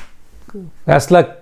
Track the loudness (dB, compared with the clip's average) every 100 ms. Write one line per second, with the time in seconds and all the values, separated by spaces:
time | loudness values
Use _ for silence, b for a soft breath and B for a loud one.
0 | -16 -20 -20 -20 -20 -18 -18 -8 0 0
1 | 4 2 2 -4